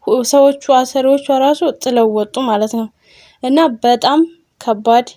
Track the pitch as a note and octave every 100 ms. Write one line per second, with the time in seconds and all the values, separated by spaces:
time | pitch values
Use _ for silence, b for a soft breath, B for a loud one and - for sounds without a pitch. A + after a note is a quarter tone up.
0 | - B3 A#3 C#4 C#4 C#4 - C4 B3+ C4+
1 | C4 C#4 C#4 C4+ C4+ D4 E4+ A#3 B3+ A#3+
2 | A3 G#3+ G#3 - B3 G#3 G#3+ A#3 A3 _
3 | b b b b B3+ C#4 D#4+ A#3 A#3+ A#3+
4 | - D4 E4 - _ _ - G#3+ G#3+ A#3
5 | A#3+